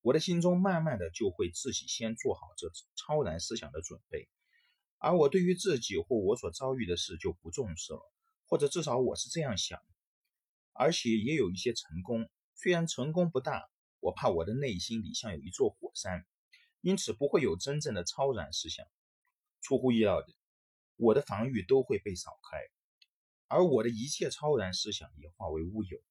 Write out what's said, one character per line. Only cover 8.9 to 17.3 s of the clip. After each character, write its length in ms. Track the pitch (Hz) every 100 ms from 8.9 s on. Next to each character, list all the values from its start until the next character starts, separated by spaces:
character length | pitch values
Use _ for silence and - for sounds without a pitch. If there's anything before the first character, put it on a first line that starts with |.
| 123
我 180 | 120 -
是 140 | -
这 120 | 170
样 160 | 143 113
想。 220 | - 87 _ _ _ _ _ _ _ _ _
而 200 | - 143
且 160 | 170 120
也 260 | 110 113 156
有 160 | 98
一 40 | 92
些 180 | 120
成 280 | 113 - 80
功， 280 | 92 117 113 _ _ -
虽 160 | 185
然 160 | 170 165
成 240 | - 139
功 180 | 165 170
不 120 | 131
大， 280 | 139 117 - _ _ _
我 140 | 90
怕 160 | 90 127
我 160 | 85 82
的 80 |
内 260 | 123 139 92
心 240 | - 113
里 100 | 95
像 200 | - 110
有 60 | 80
一 100 | -
座 200 | - 104
火 220 | - -
山， 320 | - 98 87 - _ _ - _ _
因 160 | 175 190
此 160 | -
不 160 | 104
会 140 | 139